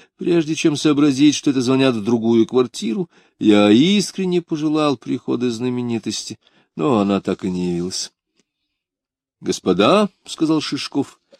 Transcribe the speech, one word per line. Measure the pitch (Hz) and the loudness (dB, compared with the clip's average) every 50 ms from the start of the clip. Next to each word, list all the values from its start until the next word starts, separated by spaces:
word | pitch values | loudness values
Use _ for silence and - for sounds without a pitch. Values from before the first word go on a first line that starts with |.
| - _ _ | -20 _ _
прежде | _ - - 170 170 156 147 160 | _ -4 0 0 0 0 -2 -4
чем | - - 165 151 | -2 0 0 0
сообразить, | 127 - 156 147 139 147 151 135 127 147 151 135 | 2 2 2 2 4 4 2 4 4 4 4 2
что | - - 147 | 2 0 0
это | 131 131 | 0 0
звонят | 123 120 131 131 135 135 120 | 0 0 2 2 2 2 0
в | 110 101 | 0 0
другую | 113 120 113 110 113 117 117 110 | 0 0 0 2 2 2 2 2
квартиру, | - 117 127 127 117 - - 202 226 220 208 175 - _ _ _ _ _ _ | 2 2 0 0 0 -4 -8 -8 -6 -6 -6 -6 -8 _ _ _ _ _ _
я | - 107 104 104 104 104 | 2 4 4 6 6 6
искренне | 107 120 147 185 202 208 175 - - - 190 180 180 175 | 6 6 4 4 2 0 0 -2 -4 -6 -4 -2 -2 -2
пожелал | 170 - 165 151 151 156 151 156 151 147 135 | -2 -4 -4 -4 -2 -2 -2 0 0 -2 -2
прихода | - - 139 139 127 - - 131 123 123 123 | -4 -6 -6 -8 -6 -4 -6 -4 -4 -2 -4
знаменитости, | 117 110 123 127 123 123 123 120 117 113 - 107 107 - - - 113 - _ _ _ _ _ _ _ | -4 -4 -6 -6 -4 -4 -4 -4 -6 -6 -6 -6 -8 -8 -10 -12 -14 -16 _ _ _ _ _ _ _
но | - - 151 127 107 | -6 -2 0 0 2
она | 101 101 101 95 | 2 0 0 -2
так | - - 92 - - | -2 -4 -6 -4 -4
и | 95 | -6
не | 90 90 90 90 | -4 -4 -4 -4
явилась. | 87 85 87 92 92 - - - - _ _ _ _ _ _ _ _ _ _ _ _ _ _ _ _ _ _ _ _ _ _ _ _ _ | -4 -4 -4 -6 -8 -10 -10 -12 -14 _ _ _ _ _ _ _ _ _ _ _ _ _ _ _ _ _ _ _ _ _ _ _ _ _
«Господа», — | - - 90 - - 98 90 87 101 127 170 208 214 196 - _ _ | -8 -6 -6 -4 -2 -2 0 2 2 4 4 2 2 0 -4 _ _
сказал | - - - 160 151 160 151 | -20 -8 -4 -2 -2 -2 -2
Шишков, | 143 - 151 131 - - - 143 127 - - _ _ _ _ _ | -2 -4 -8 -8 -8 -6 -4 -4 -6 -6 -8 _ _ _ _ _